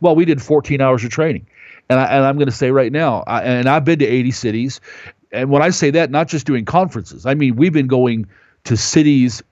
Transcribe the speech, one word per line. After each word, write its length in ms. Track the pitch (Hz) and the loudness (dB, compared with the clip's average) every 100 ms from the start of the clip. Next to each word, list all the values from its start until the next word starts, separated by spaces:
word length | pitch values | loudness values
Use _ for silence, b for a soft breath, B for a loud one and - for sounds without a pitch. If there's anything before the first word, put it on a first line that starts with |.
Well, 140 | 170 160 | 2 4
we 100 | 175 | 2
did 160 | 143 | 0
fourteen 400 | - 151 - 139 | 2 0 0 0
hours 220 | 135 127 | 2 0
of 80 | 117 | -2
training. 340 | 156 156 110 - B B B - | -4 -2 -4 -10 B B B -2
And, 120 | 127 | 0
I, 40 | 131 | 2
and 180 | 139 135 | 2 2
I'm 120 | 143 | 0
gonna 140 | 139 | -2
say 200 | 113 131 | -2 0
right 200 | 135 120 | 2 0
now, 320 | 147 156 107 - | 0 -2 -2 -4
I, 160 | 113 | -6
and 260 | 117 123 131 | -2 0 2
I've 160 | 156 147 | 2 2
been 140 | 160 | 2
to 60 | 123 | 2
eighty 260 | 127 123 | 0 0
cities, 500 | - 117 113 131 - B B B B _ | -2 -4 -4 -4 -8 B B B B _
and 180 | 110 135 | -6 0
when 120 | 143 | 2
I 80 | 170 | 2
say 200 | 185 147 | 0 0
that, 200 | 160 151 | 0 0
not 160 | 147 160 | -2 -2
just 180 | 156 - | -4 -2
doing 200 | 123 104 | -4 0
conferences, 600 | 175 190 113 - 65 120 | -2 -2 -6 -12 -10 -4
I 80 | |
mean, 220 | 147 135 117 | 0 0 2
we've 160 | 180 | 2
been 160 | 151 131 | 2 0
going 400 | 127 127 113 101 b b b - | 2 0 -2 -6 b b b -4
to 100 | 113 | -4
cities, 640 | - 160 147 139 123 - - | 0 2 4 4 2 -2 -4